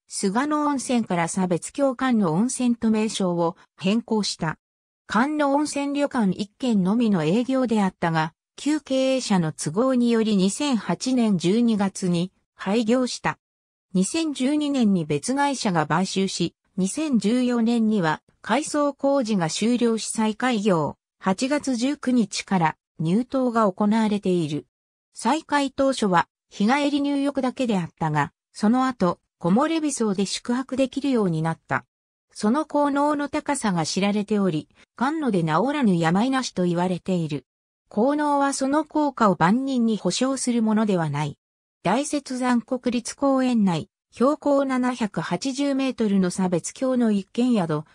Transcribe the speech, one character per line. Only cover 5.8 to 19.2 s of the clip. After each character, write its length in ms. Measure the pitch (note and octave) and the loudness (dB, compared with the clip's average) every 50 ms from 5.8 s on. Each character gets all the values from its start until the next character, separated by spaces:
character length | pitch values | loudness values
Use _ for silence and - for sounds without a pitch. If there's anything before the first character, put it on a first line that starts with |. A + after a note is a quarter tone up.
| C#4 C#4 C#4+ | -4 -4 -2
旅 140 | C#4+ C#4+ C#4 | -2 -2 -2
館 240 | - B3+ G#3 F#3+ | 0 0 0 0
一 200 | - - G#3 - _ - | 0 -2 -6 -10 _ -6
軒 240 | C4 B3 A3+ G3 F3 | -2 0 2 2 2
の 120 | F#3 G#3+ | 2 2
み 140 | B3 A#3+ G#3+ | 2 2 2
の 140 | G3+ E3+ D3+ | 2 2 2
営 200 | D#3 F#3 A#3+ B3 | 2 2 0 0
業 240 | C4 C4 C4 B3+ A3 | 0 0 0 0 0
で 140 | A3+ G#3+ | 2 2
あ 60 | G3 F#3 | 0 0
っ 80 | - | -2
た 160 | - F#3 E3 | -2 -4 -2
が、 220 | D#3+ D#3+ D#3 E3 - _ _ _ _ | 0 0 -2 -2 -6 _ _ _ _
旧 240 | - - C#4+ D4+ D4+ | -6 -2 -2 -2 -2
経 360 | - - C4 C4 C4 C4 C4 | -2 -2 -2 0 2 2 0
営 60 | C4 | 0
者 180 | B3 - G3+ F3+ | 0 0 0 0
の 120 | E3 D#3 | 0 0
都 200 | - - - D3 | -4 -6 -6 -6
合 240 | D#3 G#3 B3+ C4 C4 | -2 0 0 2 2
に 160 | A#3+ A#3+ A#3 | 2 2 2
よ 100 | A#3 A3+ | 2 2
り 160 | A3 A3 G#3 F#3+ | 2 2 2 2
二 120 | F3+ G3 | 2 2
千 280 | - - D4 D4 B3+ G3 | 0 -2 -2 0 0 -2
八 380 | - - E3+ - - C4 C4 | -2 -2 -4 -4 -2 -2 0
年 220 | B3 A#3 G#3+ G3 E3 | 0 2 2 0 0
十 220 | E3+ E3+ G3+ A#3 | 2 2 2 2
二 180 | A#3+ A#3 A3 G3 | 2 2 2 0
月 320 | G3+ F#3+ - - G3 F3+ | 0 -2 -4 -4 -2 -2
に 220 | F3 E3+ F3 F#3 _ _ _ _ _ | 0 0 -2 -4 _ _ _ _ _
廃 300 | - - F#3+ G#3 A#3+ A3+ | -10 -4 -2 0 0 2
業 220 | G#3+ B3 C4 B3+ A#3 | 2 2 2 0 -2
し 120 | - - | -4 -4
た。 200 | - D#3+ D3+ _ _ _ _ _ _ _ _ _ _ _ - | -4 -6 -6 _ _ _ _ _ _ _ _ _ _ _ -2
二 120 | F#3 F#3+ | 0 0
千 280 | - - E4 E4 D#4 C4+ | 0 0 -2 -2 -2 -2
十 220 | - B3+ C4+ D4+ | -2 0 0 0
二 140 | D4+ D4 C#4+ | 0 0 0
年 240 | C#4+ C4 A#3 G3+ G3 | 0 2 2 2 2
に 120 | F3 D#3 | 2 0
別 300 | D3+ D3 D3 - - C4 | 0 -2 -4 -2 -2 -2
会 200 | C#4 C#4+ C#4+ C4+ | 0 0 0 -2
社 160 | - - G#3+ | -2 -2 0
が 160 | F3 D#3+ D3+ D3 | 0 0 0 0
買 180 | D3+ F3 F#3+ | 0 0 0
収 220 | - - G3 G3 F#3 | -2 -2 -2 -2 -2
し、 280 | - - F3 - _ _ _ _ - F#3+ | -2 -4 -4 -4 _ _ _ _ -4 -4
二 100 | F#3 F#3+ | -4 -2
千 320 | - D4 D#4+ D4+ C4 G#3 | -2 -4 -4 0 0 0
十 240 | - G3+ A#3+ B3+ B3 | 2 2 2 2 2
四 180 | B3 A#3+ A#3+ A3+ | 0 0 0 2
年 240 | A#3 A#3+ A#3 A3 G#3+ | 2 2 2 2 2
に 140 | A3 G#3 | 2 2
は 200 | E3 D#3 D3+ - _ _ _ _ | 2 0 0 -2 _ _ _ _
改 220 | - - G#3+ C#4+ D4+ | -6 -2 -2 -2 -2
装 300 | - - D4 D4 C#4+ C#4 | -2 -2 0 0 0 -2
工 300 | _ - C#4 C#4 C#4 | _ 0 0 2 2